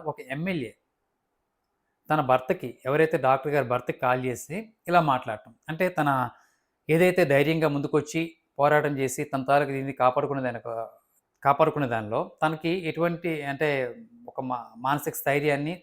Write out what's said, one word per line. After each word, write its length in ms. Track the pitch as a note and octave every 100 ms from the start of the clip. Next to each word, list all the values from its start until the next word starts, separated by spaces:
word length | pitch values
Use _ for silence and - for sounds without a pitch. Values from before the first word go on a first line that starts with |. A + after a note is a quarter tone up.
| D#3
ఒక 120 | - -
ఎమ్మెల్యే 420 | C#3 F#3 E3+ A2 - _ _ _ _ _ _ _ _ _ _ _ _ -
తన 120 | D3+
భర్తకి, 480 | C3 B2+ - F3+ B2 - C3
ఎవరైతే 320 | D3 D#3+ D#3+
డాక్టర్ 340 | C3 C3+ D3+
గారి 140 | C#3+ A#2+
భర్తకి 320 | B2 - -
కాల్ 220 | B2+ B2+
చేసి 340 | B2+ A#2 - F#3 A3 _ -
ఇలా 120 | F3
మాట్లాడటం, 520 | D#3 B2+ A#2 G#2+ - _ -
అంటే 180 | D#3+ F#3
తన 200 | F3+ D3 C3 A#2+ - _ _ _ _ -
ఏదైతే 320 | E3 F3+ F3+ D#3
ధైర్యంగా 440 | C#3+ D3 E3 D#3
ముందుకొచ్చి 520 | C#3+ D3 D3+ D3 E3 E3 - _ -
పోరాటం 380 | D3 D3+ D3 C#3
చేసి 240 | C3 C#3
తన 180 | C#3+ C3+
తాలూకు 280 | C3 C#3+ C#3
దీన్ని 220 | C3+ C3+
కాపాడుకునే 480 | C3 B2+ C3+ C#3+ C#3
దాని, 180 | B2+ A#2 A#2 A2+ A2 - _ _ _ _
కాపాడుకునే 440 | C#3 C#3 D#3 D3 C3
దానిలో 320 | A2+ G#2+ B2 F#3+ -
తనకి 360 | D#3 D#3+ E3 F#3 D#3+
ఎటువంటి 460 | D#3 E3+ E3 F3 D#3
అంటే 260 | C#3 C#3 D3+ C#3 B2 A#2 - - -
ఒక 140 | -
మా-, 260 | C3 B2 A2+ A#2
మానసిక 380 | C3 C#3+ D#3 -
స్థైర్యాన్ని 580 | C#3+ C#3+ D3 C#3 D3+ F3